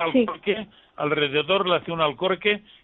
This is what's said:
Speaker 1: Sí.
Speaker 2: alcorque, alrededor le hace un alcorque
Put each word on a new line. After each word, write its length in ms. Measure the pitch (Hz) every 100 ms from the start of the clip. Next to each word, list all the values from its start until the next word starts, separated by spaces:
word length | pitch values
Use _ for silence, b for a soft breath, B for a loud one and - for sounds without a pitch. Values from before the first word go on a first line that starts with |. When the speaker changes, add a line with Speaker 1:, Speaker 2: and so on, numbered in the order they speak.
| 165
Speaker 1:
Sí. 100 | 254
Speaker 2:
alcorque, 480 | 214 165 202 214 208 b b b
alrededor 720 | 147 151 147 147 151 196 185
le 80 | 160
hace 160 | 170
un 80 | 165
alcorque 640 | 156 127 185 180 208 208 B B